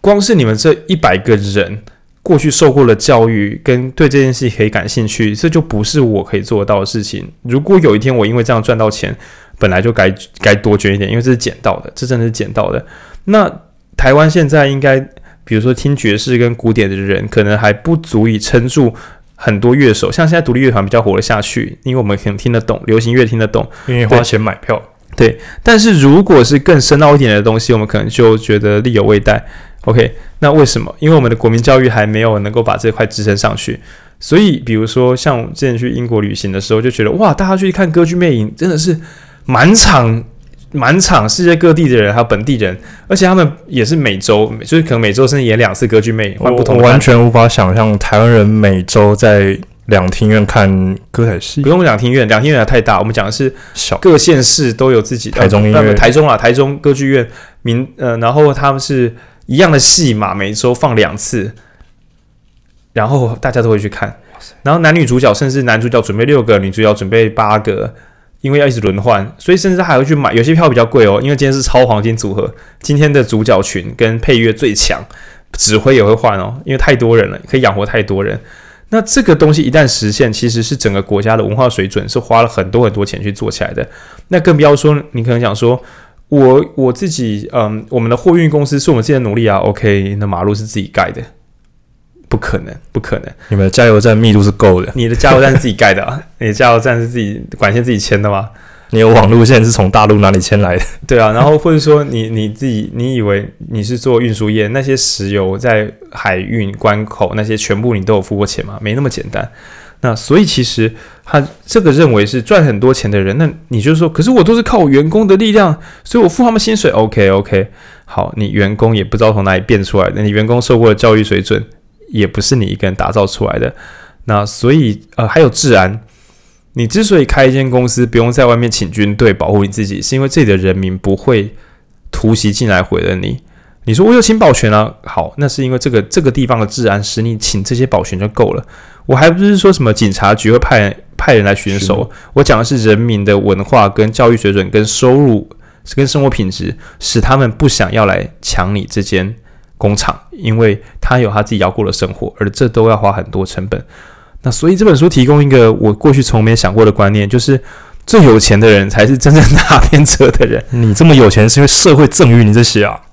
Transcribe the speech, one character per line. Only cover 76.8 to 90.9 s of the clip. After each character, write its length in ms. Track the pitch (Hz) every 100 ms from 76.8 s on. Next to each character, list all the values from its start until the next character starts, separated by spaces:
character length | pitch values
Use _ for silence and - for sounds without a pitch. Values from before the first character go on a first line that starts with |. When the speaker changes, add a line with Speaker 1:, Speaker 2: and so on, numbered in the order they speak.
| 131 131
Speaker 1:
多 200 | 117 117
人 140 | 98
了， 80 | 98 -
可 80 | 135
以 40 |
养 120 | 120
活 140 | 98 104
太 160 | 113
多 220 | 104 98
人。 160 | 104 104 - - - _ -
那 120 | 220
这 180 | 220 -
个 100 | 220
东 180 | 151 156
西 100 | 156
一 80 | 147
旦 140 | 123
实 280 | 135 - 107
现， 200 | 104 127
其 160 | 107 120
实 140 | 117
是 140 | 113 143
整 160 | 113
个 100 | 98
国 180 | 95 101
家 160 | 107 113
的 60 |
文 140 | 104 107
化 120 | 127
水 200 | 107 95
准 200 | 101 -
是 120 | 131
花 220 | 117 117
了 60 | 117
很 220 | - 92
多 140 | 110
很 80 | 120
多 120 | 107
钱 160 | 101 -
去 120 | 104
做 180 | 98 107
起 140 | -
来 80 | -
的。 120 | - - - - - -
那 100 | 180
更 160 | 165
不 80 | 156
要 140 | 147 143
说， 200 | 151 147 -
你 140 | 120
可 60 | 117
能 100 | 120
想 140 | 120
说， 280 | 104 120 123 - - _ _ _
我， 360 | 147 131 131 156 -
我 160 | 131
自 160 | 120 190
己， 400 | 156 120 104 -
嗯， 320 | 131 107 107 110
我 100 | 127
们 100 | 113
的 80 | 120
货 200 | 185 170
运 120 | 160
公 160 | 151
司 140 | 139 143
是 140 | 143
我 20 |
们 80 | 135
自 60 | 110
己 60 |
的 40 | 139
努 140 | 117
力 100 | 107
啊。 120 | 113 98
OK， 600 | - 101 110 101 98 101
那 60 | 104
马 160 | 87
路 100 | 95
是 80 | 104
自 160 | 107 110
己 80 |
盖 240 | 95